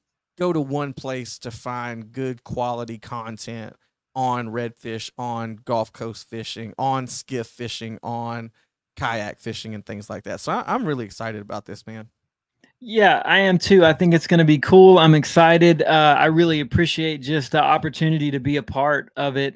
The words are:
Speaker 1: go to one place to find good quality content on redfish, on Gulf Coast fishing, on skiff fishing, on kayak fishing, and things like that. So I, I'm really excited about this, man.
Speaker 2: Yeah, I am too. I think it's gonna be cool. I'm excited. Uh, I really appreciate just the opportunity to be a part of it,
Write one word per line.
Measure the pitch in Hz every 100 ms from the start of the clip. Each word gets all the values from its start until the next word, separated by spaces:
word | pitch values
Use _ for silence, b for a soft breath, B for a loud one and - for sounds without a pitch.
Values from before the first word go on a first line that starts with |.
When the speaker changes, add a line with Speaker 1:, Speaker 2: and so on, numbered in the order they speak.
| _ _ _ -
Speaker 1:
go | 180
to | 160
one | 135 143 143
place | 127 135 131 113 -
to | 120
find | 113 127 123 120 117 110
good | 123 131 123
quality | - - 123 120 117 113
content | - 120 113 110 - 113 107 - _ _ _ 131
on | 127 123 113
redfish, | 117 120 - 120 110 - -
on | 123 117 113 107 123
Gulf | 117 110
Coast | - 117 104 -
fishing, | 113 107 110 110 -
on | 131 135 127
skiff | - - 127 110
fishing, | - 117 - 113 110
on | - 117 117 117 113 _ _ _ _ -
kayak | 127 113 104 -
fishing, | 117 107 110 107
and | -
things | 104 104
like | 104
that. | 107 90
So | -
I, | 208 -
I'm | 226 190
really | 135 104
excited | - 113 107
about | 101 104 -
this, | 104 -
man. | 110 110 _ _ _ _ _ b _
Speaker 2:
Yeah, | 240 220 196 143 -
I | 185
am | 196 180
too. | - 196 165
I |
think | 151 180
it's | 165 -
gonna | 170 156
be | 151
cool. | - 185 190 180
I'm | 160
excited. | 156 147 170 165 170 170 160
Uh, | - 156 151 131
I | 156
really | 160 170 156
appreciate | 127 151 165 - 160 147
just | 131 156 131
the | 156
opportunity | 139 151 156 - 160 160 147
to | 139
be | 131 143
a |
part | - 135 143 143 - -
of | 139 135
it, | 139